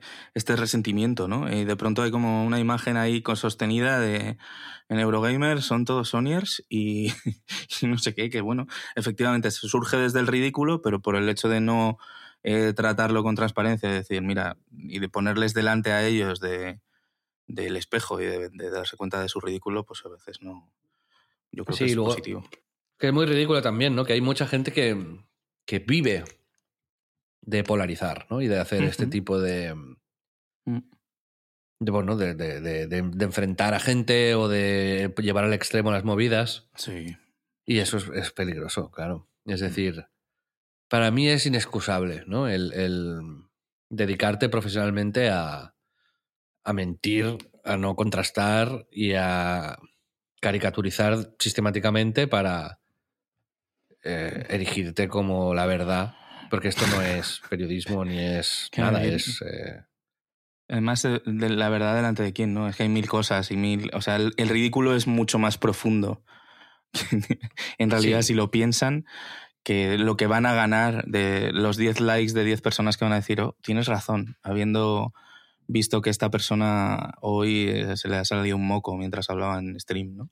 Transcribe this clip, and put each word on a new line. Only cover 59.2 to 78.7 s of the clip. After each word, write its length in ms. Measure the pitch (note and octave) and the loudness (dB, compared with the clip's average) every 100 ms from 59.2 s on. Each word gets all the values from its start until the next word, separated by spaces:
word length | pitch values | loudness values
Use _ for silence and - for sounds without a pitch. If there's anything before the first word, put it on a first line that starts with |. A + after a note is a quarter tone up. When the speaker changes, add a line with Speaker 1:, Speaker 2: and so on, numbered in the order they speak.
| - A#2+ | -4 -6
Speaker 2:
eh, 420 | - - - - - _ _ _ _ _ _ _ - | -8 -10 -10 -14 -18 _ _ _ _ _ _ _ -6
Speaker 1:
además, 380 | A#2 A2+ A#2+ C3 | 0 0 2 2
eh, 160 | A#2+ - | 0 -2
de 240 | G#2+ A2+ | 0 0
la 200 | G#2+ G#2+ | 2 2
verdad 260 | G#2+ G#2+ A2+ | 2 2 2
delante 280 | A#2 G#2+ | 2 0
de 100 | G2+ | -2
quién, 200 | F#2+ G#2+ | 0 0
¿no? 140 | G#2 G#2 | 0 -2
Es 80 | G2 | 0
que 80 | |
hay 60 | A2 | 0
mil 180 | A2 G#2+ | 2 2
cosas 440 | A2 G#2+ G2 F#2+ | 0 2 0 0
y 60 | G2 | 0
mil, 340 | G#2 G#2 G#2 | 0 0 -2
o 80 | G#2 | -4
sea, 140 | G#2+ G#2 | 0 2
el, 180 | A2 - | 2 2
el 120 | A2+ | 2
ridículo 460 | A2+ A#2+ C3 C3 B2 | 2 2 2 4 4
es 120 | A#2 | 2
mucho 320 | A#2 A2 A2+ | 2 2 2
más 180 | G#2+ - | 2 2
profundo. 680 | A2 G2 A2+ G#2+ G2+ G#2+ _ - - - - _ _ | 0 2 2 2 2 -4 _ -20 -20 -20 -20 _ _
<laughs> 840 | - - G#2+ G#2 A#2+ A2+ - - - | -6 -2 -2 0 -4 -6 -10 -12 -2
En 120 | A2 | 2
realidad, 300 | A2 A2 A2+ | 4 4 4
Speaker 2:
Sí. 60 | A2+ | 4
Speaker 1:
si 40 | |
lo 180 | A2 G#2 | 2 2
piensan, 540 | A2+ A#2 A2+ C3+ D3 - - - - - _ | 2 2 4 2 0 -4 -14 -14 -16 -18 _
que 340 | - G2+ G2 G#2 | 0 2 4 4
lo 200 | A2 G#2 | 2 4
que 100 | G#2 | 4
van 180 | A2 B2 | 4 4
a 80 | |
ganar 520 | A#2 G#2+ A2 A#2 A2+ - | 4 4 4 4 0 0
de 440 | G#2+ G2 G2 G#2+ | 2 2 2 0
los 240 | F#2+ G#2+ G#2 | 2 2 2
diez 220 | A2+ A2 | 2 4
likes 320 | A2+ A2+ A2 | 2 4 2
de 100 | A2 | 2
diez 180 | G#2+ G#2+ | 2 2
personas 360 | A2+ - G#2+ G#2 | 0 0 0 2
que 80 | A2 | 2
van 80 | |
a 40 | G#2+ | 0
decir, 240 | G2 G#2 | 0 0
"Oh, 160 | A2+ - | 0 -4
tienes 260 | - A2 A#2+ | -2 0 0
razón", 500 | G#2 - G#2+ G#2+ - | -2 0 -2 -4 -8
habiendo 720 | G2 G#2 G#2 A2 G#2+ G#2 A#2 - - - _ _ - | -4 -2 2 2 2 0 -2 -8 -20 -20 _ _ -4
visto 340 | A2+ G#2 A2 | 0 2 2
que 80 | G#2+ | 2
esta 200 | G2+ G#2+ | 0 0
persona 800 | G2+ - G#2+ G#2+ G#2 G2+ G2+ - - | 0 0 2 2 2 2 -2 -4 -6
hoy, 460 | G#2 G#2 G#2+ G#2+ G2+ | -2 0 2 2 2
eh, 280 | G#2 G#2 G2 | 0 -2 -4
se 120 | G2 | -2
le 80 | F#2+ | -2
ha 80 | F#2+ | 0
salido 320 | G2+ G2+ G2 | 0 0 0
un 100 | |
moco 300 | G2 | 2